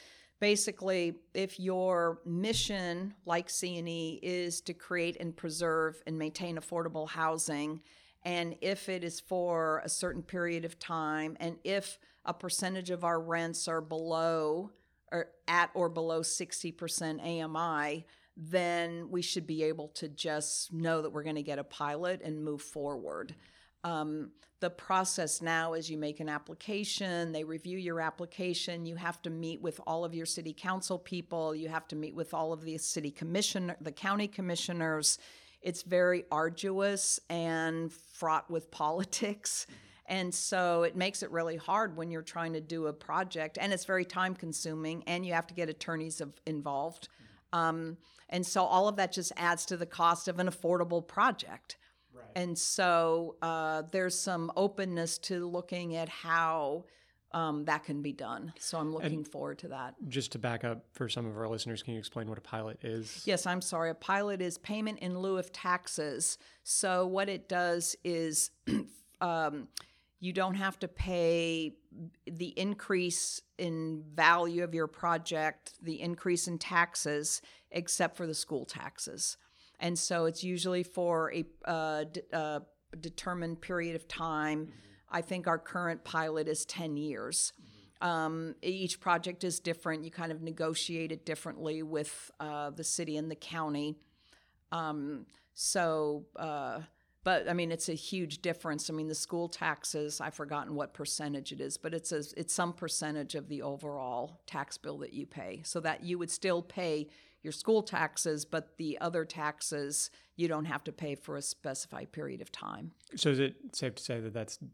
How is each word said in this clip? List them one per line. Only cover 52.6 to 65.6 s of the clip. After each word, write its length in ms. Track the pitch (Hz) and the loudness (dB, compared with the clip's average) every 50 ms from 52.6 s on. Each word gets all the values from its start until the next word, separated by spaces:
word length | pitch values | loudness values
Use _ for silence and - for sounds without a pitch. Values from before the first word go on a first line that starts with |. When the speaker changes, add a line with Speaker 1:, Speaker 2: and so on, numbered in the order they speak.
| - - - - 190 180 175 170 165 165 165 165 170 165 - - | 0 2 4 4 6 8 8 8 8 8 6 4 4 0 -4 -2
Speaker 1:
uh, 420 | - 165 165 160 160 156 156 156 156 165 | -2 0 0 2 2 2 2 0 0 0
there's 260 | - 190 185 180 180 - | 2 2 2 2 2 0
some 340 | - 202 180 170 165 170 - | 0 0 0 0 0 0 2
openness 640 | - 196 202 202 - 190 185 175 170 165 165 - - | 4 4 4 4 0 -2 0 0 0 0 0 -2 -2
to 280 | - - 190 175 175 175 | -2 -2 -2 -2 -2 -2
looking 480 | 175 180 180 180 185 175 175 170 165 | -2 -4 -4 -4 -4 -4 -4 -2 -2
at 140 | 165 165 160 | -2 -2 -4
how, 760 | - - - 170 165 165 165 160 160 160 147 139 147 170 175 - - - _ _ _ _ _ _ | -4 -6 0 2 4 4 4 4 4 2 2 0 -2 -2 -4 -8 -18 -20 _ _ _ _ _ _
um, 340 | - 165 165 160 147 147 151 | -2 0 0 0 0 0 2
that 180 | 160 151 147 - | 2 0 0 0
can 180 | - 147 143 | -2 -4 -4
be 100 | 143 147 | -4 -4
done. 400 | 143 - 135 113 120 - - 165 160 - | -6 -6 -6 -6 -6 -6 -8 -10 -10 -8
So 200 | - - - 165 | -6 -4 -2 -2
I'm 80 | 151 156 | 0 -2
Speaker 2:
And 80 | 156 | -2
Speaker 1:
looking 280 | 160 165 160 151 160 151 | -2 0 0 0 -2 -4
forward 360 | - - - 147 143 143 - | -6 -6 -6 -4 -4 -6 -6
to 80 | - 165 | -8 -8
that. 260 | 135 135 127 127 - - 262 147 | -8 -6 -8 -8 -8 -10 -8 -4
Speaker 2:
just 240 | 120 139 127 - | -2 -2 -2 -2
to 80 | - 120 | -2 -2
back 240 | 110 123 117 113 - | -2 -2 0 0 -2
up 220 | 120 117 113 - _ | -2 -4 -4 -8 _
for 160 | - - 131 113 | -8 -6 -4 -2
some 200 | - 123 120 113 | -2 -2 -2 -2
of 100 | 107 107 | -4 -4
our 100 | 113 110 | -2 -2
listeners, 360 | 113 113 - 120 113 107 - | -2 -2 -4 -4 -6 -6 -6
can 100 | - 117 | -6 -6
you 60 | 110 | -6
explain 280 | 107 - - 120 113 110 | -6 -6 -6 -6 -6 -6
what 120 | 110 104 | -6 -8
a 20 | |
pilot 420 | - - - 113 110 110 110 - - | -8 -6 -6 -4 -4 -6 -8 -8 -6
is? 380 | 113 110 113 110 110 - - - | -4 -4 -4 -4 -6 -10 -6 0
Speaker 1:
Yes, 200 | 214 196 175 - | 0 0 2 2
I'm 160 | 185 180 180 | 0 0 0
sorry. 300 | 175 - - 165 165 165 | -2 -2 0 0 0 0
A 40 | 160 | -2
pilot 460 | 165 - - 190 196 208 208 202 185 | -2 0 0 2 2 2 0 0 0
is 160 | 180 175 170 - | -2 -2 -4 -6
payment 420 | - - 214 220 214 214 214 - | -6 -6 -4 -2 -2 -2 -2 -2
in 200 | - 180 180 180 | -4 -2 -2 0
lieu 180 | 185 190 190 185 | 0 0 0 0
of 140 | 180 185 | -2 -4
taxes. 880 | - - | -8 -4